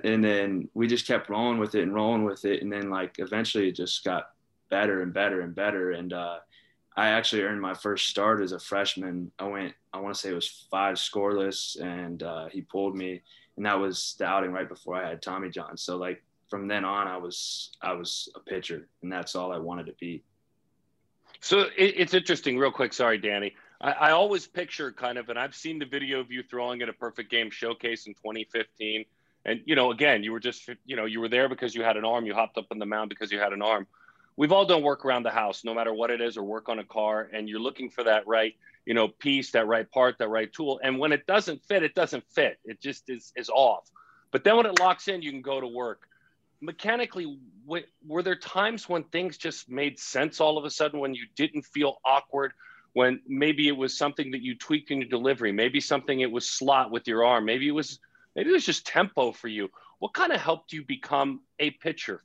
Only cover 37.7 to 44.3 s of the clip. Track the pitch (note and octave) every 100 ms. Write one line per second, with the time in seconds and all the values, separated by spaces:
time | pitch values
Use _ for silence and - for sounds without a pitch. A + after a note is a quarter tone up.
37.7 | A#2 B2+ - A#2 G#2+ G#2 A2+ A2 - _
38.7 | _ - A#2 A2 - C#3+ C#3 A2+ A#2+ A2
39.7 | A2+ A2 C3 B2+ A#2 A2 A2 A2 - D3+
40.7 | C3 C3+ C3 D3+ D3 - G3+ G#3 D3 -
41.7 | G3+ D#3 - E3 C3 - - C3 - -
42.7 | A2 C#3 C3+ - B2 - - A#2 A#2 C#3
43.7 | F#2 - _ - _ _